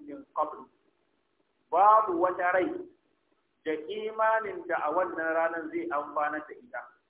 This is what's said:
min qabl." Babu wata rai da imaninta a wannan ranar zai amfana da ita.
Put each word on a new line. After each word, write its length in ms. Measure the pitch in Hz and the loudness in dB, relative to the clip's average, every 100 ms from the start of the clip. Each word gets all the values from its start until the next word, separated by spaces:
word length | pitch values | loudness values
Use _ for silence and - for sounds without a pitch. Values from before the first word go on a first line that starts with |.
min 260 | 147 143 135 | -16 -16 -12
qabl." 320 | - 151 143 131 _ _ _ _ _ _ _ _ _ - | -4 -4 -6 -20 _ _ _ _ _ _ _ _ _ -2
Babu 480 | 165 208 220 202 170 | 6 8 8 6 0
wata 320 | 180 185 180 | 0 0 0
rai 160 | 185 165 - - _ _ _ _ _ _ _ 156 | 2 0 -4 -12 _ _ _ _ _ _ _ -6
da 60 | |
imaninta 1000 | 156 156 214 220 220 220 220 208 180 - 170 | -6 -6 -8 -8 0 2 2 -2 -10 -6 -2
a 80 | 151 | 0
wannan 380 | 170 180 160 160 | 0 0 -2 -2
ranar 380 | 165 165 165 156 | 0 0 -2 -6
zai 160 | 170 160 | -6 -4
amfana 540 | 147 151 151 147 151 | -4 -4 -4 -2 -4
da 120 | - | -10
ita. 280 | - 123 123 - _ _ | -18 -14 -16 -16 _ _